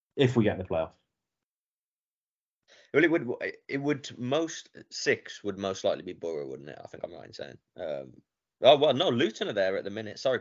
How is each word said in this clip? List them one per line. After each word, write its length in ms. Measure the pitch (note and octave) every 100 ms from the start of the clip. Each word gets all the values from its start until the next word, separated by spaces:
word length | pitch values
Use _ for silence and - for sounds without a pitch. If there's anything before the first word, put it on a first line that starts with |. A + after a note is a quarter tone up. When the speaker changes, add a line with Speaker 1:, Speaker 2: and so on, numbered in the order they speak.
| _ -
Speaker 1:
if 180 | B2+ B2
we 80 |
get 160 | G2+ F#2
in 0 |
the 60 | F#2
playoffs. 240 | E2+ D#2+ - _ _ _ _ _ _ _ _ _ _ _ _ _ _ _ _ _ - _
Speaker 2:
Well, 120 | C#3 E3
it 60 |
would, 200 | E3 A#2+ - F#2 - -
it 80 | C#3
would 280 | C#3+ C#3 - -
most, 500 | B2 D3 E3 - - - -
six 560 | - D3 A#2+ - - G2+
would 120 | G2
most 280 | G2 F#2+ G2
likely 180 | C#2+
be 80 | F2+
Borough, 360 | F2+ E2 D#2 C#2
wouldn't 200 | C2+ C#2+
it? 80 | -
I 40 | -
think 180 | - -
I'm 80 |
right 140 | E2 -
in 60 |
saying. 240 | - C#2+ - _ -
Um, 320 | E2+ C#2 C2+ - _ _ _ _
oh, 140 | B2 C#3
well, 180 | D3
no, 140 | C3 F3+
Luton 400 | A#2+ F3 - G3
are 60 |
there 240 | G2+ F#2+ F#2+
at 80 | F#2+
the 40 |
minute. 300 | G2+ G#2+ -
Sorry, 200 | C3+ B2